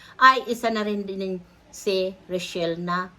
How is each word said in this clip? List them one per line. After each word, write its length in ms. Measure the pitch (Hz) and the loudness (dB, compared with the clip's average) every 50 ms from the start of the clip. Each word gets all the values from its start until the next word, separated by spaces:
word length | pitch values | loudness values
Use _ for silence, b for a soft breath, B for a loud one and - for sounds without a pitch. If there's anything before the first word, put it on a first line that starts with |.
| B B B B | B B B B
ay 320 | 254 262 262 262 262 247 | 8 8 8 6 2 -4
isa 240 | 240 233 - 226 226 | -4 -2 0 0 0
na 80 | 214 | 0
rin 240 | 208 208 208 202 202 | 0 -2 -2 -4 -4
din 320 | 190 196 190 190 190 185 180 175 - - - - - | -6 -6 -6 -4 -4 -6 -6 -8 -14 -20 -20 -20 -20
si 480 | - - - 208 190 190 185 190 190 - - | -18 -8 -2 0 0 0 0 -2 -4 -8 -10
Rochelle 560 | - 180 185 180 - - 185 170 165 165 170 | -6 -6 -6 -6 -6 -4 -2 -2 -2 -2 -4
na 320 | 175 175 175 180 180 180 - | -4 -2 -2 -2 -4 -6 -10